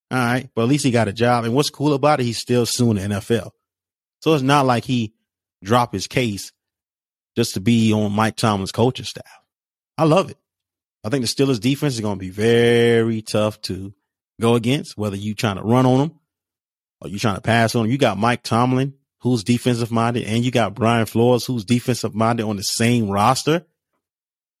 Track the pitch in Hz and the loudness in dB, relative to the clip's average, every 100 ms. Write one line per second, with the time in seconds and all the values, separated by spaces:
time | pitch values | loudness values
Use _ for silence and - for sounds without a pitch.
0 | - 127 120 127 131 - 117 143 139 117 | -6 -2 0 -2 -4 -2 0 2 2 2
1 | 107 98 120 123 117 123 143 - 143 139 | 0 0 2 2 0 0 -2 -2 -2 2
2 | 143 151 120 110 - 123 113 - 120 104 | 2 2 0 -4 -2 0 0 0 0 0
3 | 98 101 - 117 - - _ _ _ _ | -2 -4 -2 -2 -4 -16 _ _ _ _
4 | _ _ 156 156 131 143 131 120 - 123 | _ _ 0 2 4 4 4 0 0 -2
5 | 110 _ _ _ _ _ 95 120 120 98 | -4 _ _ _ _ _ 0 2 2 -4
6 | - - 120 98 - - _ _ _ _ | -4 -2 -2 -4 -10 -18 _ _ _ _
7 | _ _ _ - 117 - 95 117 110 107 | _ _ _ -4 -2 -2 0 2 2 0
8 | 104 101 110 - 117 101 95 - 120 127 | 0 0 -2 0 -2 0 -2 -2 -2 -2
9 | - - - - _ _ _ _ _ - | -10 -14 -16 -20 _ _ _ _ _ -2
10 | 160 170 - - _ _ _ _ _ _ | 2 2 0 -8 _ _ _ _ _ _
11 | 107 135 117 - 135 123 117 139 151 117 | -6 -4 -4 -2 0 0 -2 -2 -2 -4
12 | 107 98 92 95 110 117 120 120 117 117 | -6 -6 -8 -2 2 4 4 4 4 2
13 | 113 113 107 110 107 104 - 92 98 - | 2 -2 -2 -2 0 -2 -8 -10 -12 -18
14 | _ _ _ - 117 120 117 143 - - | _ _ _ -2 0 2 2 -2 -4 -8
15 | 104 98 104 107 113 95 104 123 127 127 | -6 -6 -8 -4 -4 -2 2 4 4 4
16 | 151 - _ _ _ _ _ _ _ - | 0 -6 _ _ _ _ _ _ _ -18
17 | 78 98 117 95 - 113 113 123 110 117 | -12 -4 -2 -2 0 2 2 0 -2 0
18 | 131 95 113 120 - 113 127 127 139 135 | 0 0 0 -2 -2 0 2 0 -2 -8
19 | _ _ 123 123 95 120 127 117 117 117 | _ _ -2 -2 0 0 0 -2 0 0
20 | 117 120 95 113 123 123 104 101 113 117 | 0 -2 -2 -2 0 0 0 0 2 2
21 | 110 113 120 123 - 123 95 120 123 117 | 0 2 2 2 0 -6 -2 -2 0 -4
22 | 110 101 110 117 107 101 101 - 117 120 | -4 0 0 0 -2 -4 -6 -2 0 2
23 | 107 98 107 131 - 165 - _ _ _ | 0 2 2 2 0 -2 -4 _ _ _
24 | _ _ _ _ _ _ | _ _ _ _ _ _